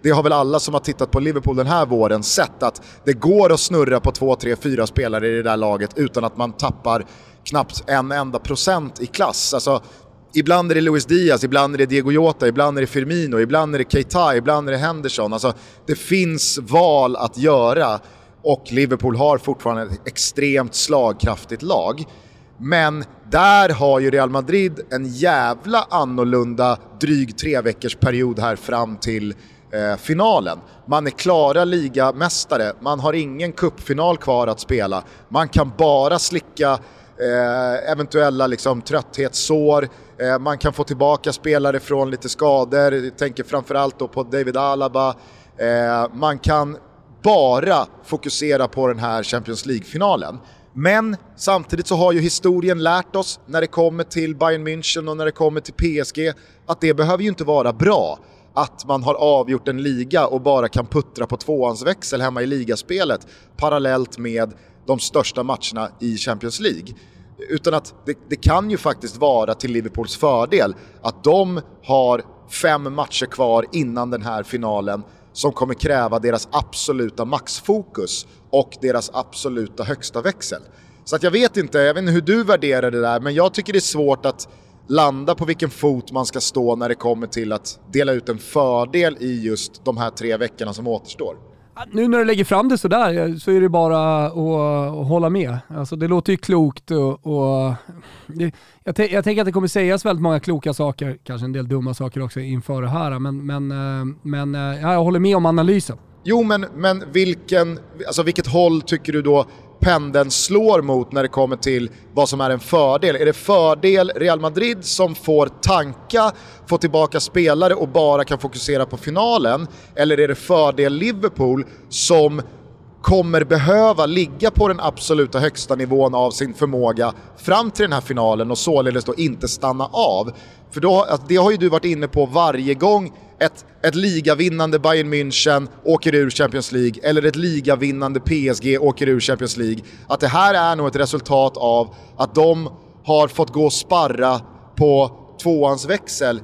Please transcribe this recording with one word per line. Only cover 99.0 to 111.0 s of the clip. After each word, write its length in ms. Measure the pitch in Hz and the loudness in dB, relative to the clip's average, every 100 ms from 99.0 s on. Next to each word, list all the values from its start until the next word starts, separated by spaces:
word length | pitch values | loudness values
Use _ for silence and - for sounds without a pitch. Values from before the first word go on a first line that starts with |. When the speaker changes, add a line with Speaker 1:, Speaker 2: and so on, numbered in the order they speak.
| 208 | 0
Speaker 2:
jag 120 | 196 | 0
tänker 180 | 208 214 | 0 0
att 40 | 190 | 0
det 60 | |
kommer 160 | 185 185 | 0 0
sägas 380 | 208 180 190 214 | 0 0 0 0
väldigt 180 | 175 | 0
många 160 | 165 156 | 0 0
kloka 340 | 180 160 151 | -2 -4 -4
saker, 440 | 139 147 127 139 131 | -2 -4 -4 -8 -8
kanske 220 | - 120 127 | -10 -8 -6
en 80 | |
del 140 | 131 123 | -6 -4
dumma 260 | 135 131 | -4 -4
saker 280 | 123 131 139 | -6 -6 -6
också 160 | 127 135 | -8 -8
inför 420 | 131 131 - 135 | -6 -6 -4 -4
det 80 | 127 | -2
här, 300 | 160 156 131 | -4 -4 -4
men, 260 | 139 139 143 | -6 -6 -6
men, 260 | 143 139 | -6 -6
eh, 440 | 139 139 135 131 147 | -6 -6 -6 -8 -8
men, 340 | 151 143 143 143 | -8 -6 -4 -4
eh, 260 | 139 139 | -6 -4
ja, 120 | 156 | 0
jag 100 | 180 | 2
håller 160 | 170 180 | 2 4
med 180 | 190 190 | 4 4
om 80 | 165 | 4
analysen. 520 | 165 170 202 - 120 - - | 4 4 2 0 -12 -16 -12
Speaker 1:
Jo, 200 | 180 233 | 0 2
men, 220 | 220 208 196 147 | 2 0 -2 -2
men 280 | 190 190 147 | 0 0 0
vilken, 680 | 165 185 170 - 180 170 165 - - - | 0 0 -2 0 2 2 -2 -14 -14 -6
alltså, 160 | - | -2
vilket 240 | 165 175 127 | -2 -2 0
håll 340 | 170 175 160 | 4 4 2
tycker 320 | 139 160 143 | -2 -4 -2
du 80 | 151 | -2
då 240 | 143 143 131 - - - | 4 4 2 -8 -20 -2
pendeln 520 | 185 165 143 139 135 | 2 2 2 0 2
slår 500 | - - 202 220 185 | 0 0 4 4 4
mot 300 | 139 131 | 2 0